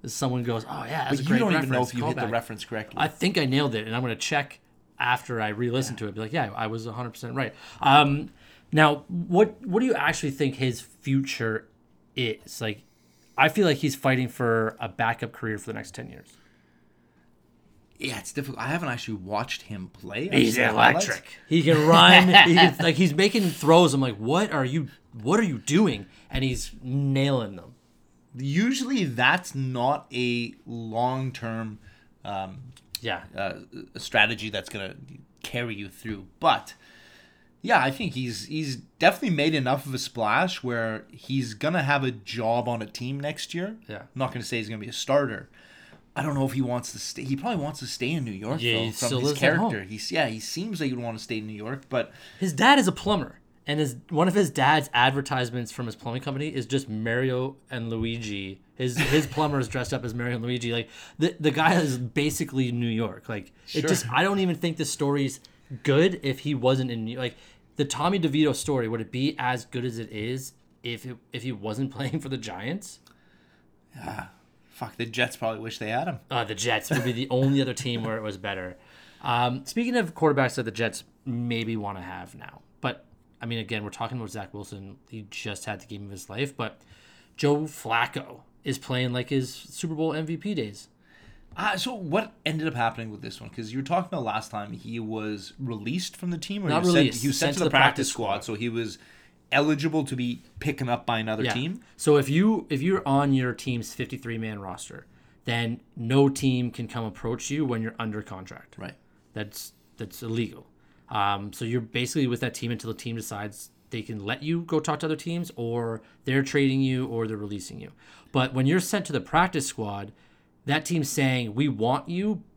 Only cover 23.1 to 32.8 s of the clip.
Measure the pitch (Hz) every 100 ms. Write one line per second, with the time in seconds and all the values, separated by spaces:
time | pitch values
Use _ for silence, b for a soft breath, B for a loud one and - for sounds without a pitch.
23.1 | 147 196 226 185 135 147 165 170 135 131
24.1 | 101 110 165 214 151 127 156 139 B _
25.1 | 117 110 208 214 120 - 160 208 107 98
26.1 | B B 135 131 123 - - 127 135 139
27.1 | 135 139 135 104 95 85 - _ _ _
28.1 | _ _ 127 135 156 233 262 247 269 160
29.1 | 117 127 175 180 139 131 127 123 147 -
30.1 | 123 123 120 117 - - 117 113 110 123
31.1 | 131 131 - 113 113 110 104 b b b
32.1 | _ - 98 95 95 - -